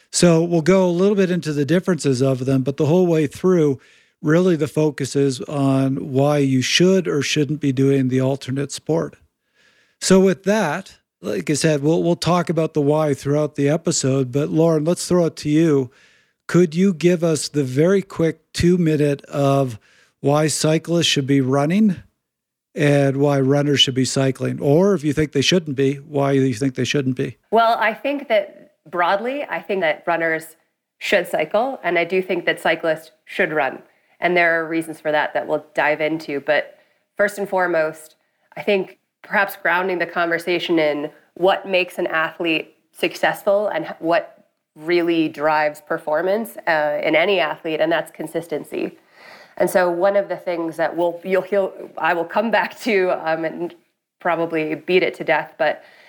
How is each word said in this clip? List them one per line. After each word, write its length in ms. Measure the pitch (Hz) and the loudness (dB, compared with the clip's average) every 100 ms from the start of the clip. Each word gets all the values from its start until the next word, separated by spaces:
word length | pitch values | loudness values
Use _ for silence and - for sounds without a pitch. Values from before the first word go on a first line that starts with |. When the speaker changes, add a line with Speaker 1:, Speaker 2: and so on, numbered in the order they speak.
| _ | _
Speaker 1:
So 320 | - 175 165 | 2 4 4
we'll 180 | 170 170 | 2 2
go 240 | 156 190 185 | 4 4 4
a 60 | |
little 240 | 170 196 208 | 2 2 2
bit 160 | 185 | 0
into 220 | 180 147 | 0 -2
the 100 | 147 | -2
differences 580 | 143 175 185 165 139 123 | 0 0 0 0 0 2
of 220 | 135 131 | 0 0
them, 200 | 127 135 | 0 0
but 120 | 131 139 | 0 0
the 120 | 147 | 2
whole 200 | 175 180 | 2 4
way 180 | 160 147 | 2 0
through, 540 | - 185 180 151 127 _ _ _ _ | 0 2 4 2 0 _ _ _ _
really 360 | 151 160 185 160 | 0 2 4 2
the 100 | 143 | 0
focus 480 | - 156 - 135 143 | 0 -2 -2 -4 0
is 240 | 139 131 | 0 -2
on 720 | - 143 135 135 135 135 - | -6 -2 0 2 0 -2 -2
why 280 | 131 143 147 | 0 2 2
you 220 | 139 131 | 2 0
should 460 | 123 - 180 190 160 | 0 2 4 4 0
or 140 | 147 | -2
shouldn't 400 | 131 151 143 147 | -2 -2 -2 -2
be 100 | 143 | -2
doing 380 | 131 135 139 127 | 0 2 2 2
the 100 | 127 | 0
alternate 540 | 131 139 - 135 135 | 0 -4 -6 -8 -8
sport. 420 | - - 160 151 - _ _ _ _ _ _ _ _ | -8 -4 -4 -4 -10 _ _ _ _ _ _ _ _
So 180 | - 190 | 4 6
with 240 | 190 170 | 6 2
that, 540 | - 214 170 160 - - _ _ | 0 0 0 -4 -10 -20 _ _
like 280 | 180 196 165 | -8 -6 -2
I 40 | |
said, 280 | 147 165 151 | 0 2 2
we'll, 220 | 143 170 | 2 2
we'll 140 | 170 170 | 0 0
talk 320 | - 175 165 | 0 0 0
about 240 | 165 160 | -2 -2
the 80 | - | 0
why 320 | 143 151 156 | 0 2 0
throughout 420 | 135 139 143 151 - | -2 -2 -2 -2 0
the 140 | 143 | 0
episode, 640 | 160 165 156 135 135 131 | 0 -2 -2 0 0 -2
but 160 | 131 156 | -2 -2
Lauren, 340 | 160 165 160 | 2 2 2
let's 240 | 151 175 - | 0 -2 0
throw 200 | 180 165 | 0 0
it 100 | - | -2
to 120 | 151 | 0
you. 400 | 151 165 143 127 _ _ _ _ _ - | 2 4 2 0 _ _ _ _ _ -2
Could 300 | 170 175 160 | 2 2 2
you 180 | 196 | 0
give 300 | 160 175 180 | 2 0 2
us 240 | 165 151 - | 0 0 -2
the 160 | 147 | -4
very 380 | 135 127 165 196 | -2 2 2 2
quick 500 | 190 - 165 151 _ | 0 -2 -2 -2 _
two 260 | - 175 180 | 0 2 4
minute 460 | 165 156 147 143 - | 2 2 2 0 -4
of 540 | 143 139 139 135 110 _ _ _ _ | 0 2 2 0 -6 _ _ _ _
why 280 | 139 147 156 | 0 2 2
cyclists 580 | - 151 160 160 170 156 | 0 0 0 0 0 2
should 200 | - 131 | 0 2
be 140 | 139 | 2
running 640 | 127 139 147 190 220 170 - _ _ _ _ _ _ - | 2 2 2 4 2 0 -8 _ _ _ _ _ _ -2
and 400 | 147 143 139 135 | 2 4 2 2
why 220 | 143 139 | 2 2
runners 400 | 131 143 147 139 | 2 2 2 2
should 160 | - 131 | 2 0
be 80 | |
cycling? 560 | 127 - 135 127 127 127 | 0 0 0 0 -4 -2
Or 340 | 156 147 196 | 2 4 4
if 120 | 185 147 | 2 0
you 80 | |
think 180 | 139 151 | -2 -2
they 100 | 139 | 0
shouldn't 360 | 131 180 156 131 | 2 0 0 -2
be, 180 | 135 139 | -2 -2
why 380 | 151 147 139 | -6 -2 2
do 80 | 139 | 2
you 120 | 135 | 2
think 220 | 110 135 127 | 0 -4 -2
they 80 | |
shouldn't 320 | 123 147 131 127 | -2 -2 -2 -4
be? 220 | 139 - _ | -6 -10 _
Speaker 2:
Well, 260 | 220 226 233 | 2 2 2
I 140 | 214 | 0
think 340 | 220 277 285 - | -2 -4 -6 0
that 460 | 214 196 - - _ - | 0 0 -8 -20 _ -8
broadly, 540 | 175 170 202 233 277 - | -2 0 0 -4 -8 -8
I 160 | 170 | -8
think 180 | 175 196 | -6 -2
that 220 | 165 151 - | -2 -2 -2
runners 520 | 165 165 160 160 - _ _ _ _ | -2 -2 -4 -6 -20 _ _ _ _
should 320 | - 196 180 | -2 0 0
cycle, 500 | 175 156 208 254 262 | -4 -2 -2 -2 -4
and 160 | 175 175 | -4 -2
I 60 | |
do 180 | 170 185 | 0 -2
think 240 | 185 180 165 | -2 -4 -4
that 140 | 160 | -2
cyclists 520 | 180 165 165 156 - _ | -2 -2 -2 -4 -8 _
should 300 | - - 180 | -8 -4 -2
run. 280 | 156 135 - - _ _ _ | 0 -4 -6 -14 _ _ _
And 160 | 170 175 | 0 2
there 260 | 170 165 | 2 0
are 60 | 160 | -2
reasons 320 | 165 160 156 | -4 -6 -6
for 140 | 156 | -2
that 200 | 151 143 | -2 -2
that 140 | 151 151 | -4 -4
we'll 180 | 151 151 | -4 -4
dive 280 | - 147 151 | -2 0 0
into. 400 | 156 160 156 143 | -2 -4 -6 -6
But 360 | 135 147 - - _ _ _ - | -2 -2 -2 -12 _ _ _ -4
first 220 | 202 202 | -4 -2
and 100 | 196 | -4
foremost, 680 | 190 180 170 156 156 - _ _ _ _ - | -2 0 0 -2 -6 -18 _ _ _ _ -8
I 60 | |
think 360 | 151 202 175 - _ _ | -2 -2 -2 -12 _ _
perhaps 340 | - 208 196 - | -4 -2 -2 -4
grounding 440 | 170 175 185 180 | -2 -2 -2 -4
the 60 | 170 | -4
conversation 720 | 180 170 165 165 175 165 165 | -4 -2 -2 -2 -4 0 0
in 320 | 151 147 147 - _ - | 0 -2 -6 -12 _ -2
what 300 | 185 190 196 | 0 0 -2
makes 320 | 185 180 - | -2 -2 -6
an 100 | 180 | -4
athlete 680 | 160 160 - 170 160 - _ _ | -2 -4 -4 -4 -4 -6 _ _
successful 800 | - 180 - 165 156 - 202 208 | -6 -6 -2 -2 -2 0 0 0
and 160 | 160 160 | -4 -8
h-, 100 | 190 | -6
what 440 | 165 170 - - _ _ _ - | -2 -2 -2 -12 _ _ _ -12
really 540 | 156 175 170 165 156 | -2 0 2 0 -2
drives 520 | 151 151 156 151 147 | -2 0 2 0 -4
performance, 760 | - 165 - 151 185 208 226 - - | -8 -8 -2 -2 0 -2 -4 -8 -2
uh, 320 | 160 151 147 | 0 0 -2
in 120 | 156 156 | 0 2
any 240 | 180 190 | 2 0
athlete, 400 | 156 156 165 156 | -2 -4 -6 -2
and 120 | 156 | 0
that's 200 | 165 160 | 0 -4
consistency. 880 | - 156 165 165 151 - - 185 - _ _ - - - - | -10 -10 -8 -6 -8 -8 -8 -8 -10 _ _ -20 -20 -10 -2
And 120 | 180 | 0
so 220 | 196 180 | 2 0
one 240 | 175 196 202 | 2 0 0
of 140 | 196 | -2
the 80 | 175 | -6
things 400 | - 170 165 160 | -6 -6 -6 -4
that 200 | 160 160 | -4 -2
we'll, 240 | 175 170 | -4 -4
you'll 200 | 190 185 | -2 -2
hear, 260 | 185 202 190 - - - | 0 0 -2 -6 -16 -4
I 160 | 160 170 | -2 -2
will 100 | 170 | -2
come 240 | 208 226 | -2 0
back 300 | 208 - - | 0 -2 -4
to, 300 | 247 202 185 160 | -2 0 0 -2
um, 220 | 160 165 165 | -2 -4 -4
and 300 | 160 170 - _ _ _ _ | -6 -10 -10 _ _ _ _
probably 540 | 185 165 165 165 156 | -4 -2 -2 -4 -4
beat 300 | 151 - 180 | -6 0 2
it 100 | 165 - | 2 -2
to 80 | |
death, 300 | 165 156 160 - | -2 -2 -2 -2
but 240 | 151 - - - | -2 -2 -10 -20